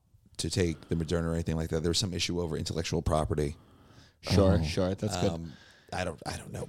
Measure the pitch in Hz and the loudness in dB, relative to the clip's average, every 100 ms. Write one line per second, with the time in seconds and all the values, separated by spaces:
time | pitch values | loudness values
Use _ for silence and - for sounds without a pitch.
0 | _ _ - - 87 - 87 76 - 85 | _ _ -18 -6 -2 0 0 0 -2 -2
1 | 78 85 82 82 85 82 80 80 82 82 | 0 0 0 -2 -2 -2 -2 0 0 0
2 | 98 82 - 87 85 76 80 - 82 80 | 0 -2 -2 -2 -2 -4 -4 -4 -2 0
3 | - 78 76 76 73 - - - - - | 2 2 2 0 -2 -4 -16 -20 -20 -20
4 | - _ - - 95 82 78 98 92 95 | -20 _ 2 6 6 6 2 0 0 0
5 | 107 95 95 82 82 - - - - - | -2 0 0 0 -8 -14 -20 -20 -8 -4
6 | 87 76 - - - - | -4 -6 -8 -10 -8 -8